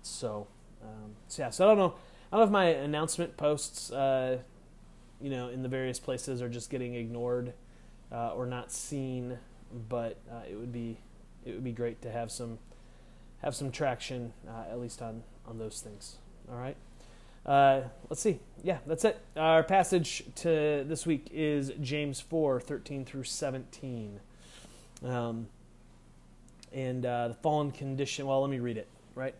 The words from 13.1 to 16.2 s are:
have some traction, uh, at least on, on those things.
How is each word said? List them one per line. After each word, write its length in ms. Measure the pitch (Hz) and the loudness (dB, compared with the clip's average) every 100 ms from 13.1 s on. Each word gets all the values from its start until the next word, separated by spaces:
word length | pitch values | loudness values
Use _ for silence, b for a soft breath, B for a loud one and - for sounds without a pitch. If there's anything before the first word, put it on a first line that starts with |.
| B B B | B B B
have 140 | 135 - | -6 -4
some 160 | 139 | -6
traction, 640 | - 143 117 - 127 117 - - | -2 -2 -2 -6 -8 -8 -10 -12
uh, 180 | 113 101 | -12 -8
at 100 | 120 | -8
least 220 | 120 - | -8 -8
on, 220 | 117 113 117 - - | -10 -10 -14 -20 -14
on 100 | 113 | -10
those 220 | 110 - | -8 -8
things. 380 | 113 104 - - | -14 -14 -16 -18